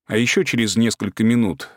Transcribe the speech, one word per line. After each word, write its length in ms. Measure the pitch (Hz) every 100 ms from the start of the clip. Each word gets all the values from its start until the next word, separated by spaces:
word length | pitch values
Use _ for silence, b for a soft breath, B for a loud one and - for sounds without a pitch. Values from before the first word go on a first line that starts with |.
А 140 | - 107
еще 260 | 120 -
через 320 | 165 117 110 104
несколько 480 | 113 - 104 -
минут 460 | 113 120 104 71 -